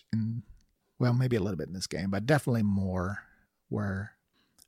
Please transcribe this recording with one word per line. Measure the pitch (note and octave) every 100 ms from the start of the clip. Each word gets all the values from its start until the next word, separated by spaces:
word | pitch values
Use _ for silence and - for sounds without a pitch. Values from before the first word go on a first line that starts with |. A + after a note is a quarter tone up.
| -
in, | A2 A2 A#2 - - _ _ _ -
well, | B2
maybe | B2 B2+ A#2
a |
little | G2+ F#2+
bit | -
in |
this | F#2+ -
game, | D2+ G2
but | G2 A2+
definitely | D3+ - A#2
more | G#2 G2 F#2+ F#2 F2+ G2+ - _ _ _ _
where, | - G2+ F#2+ G#2 - _ _ _ _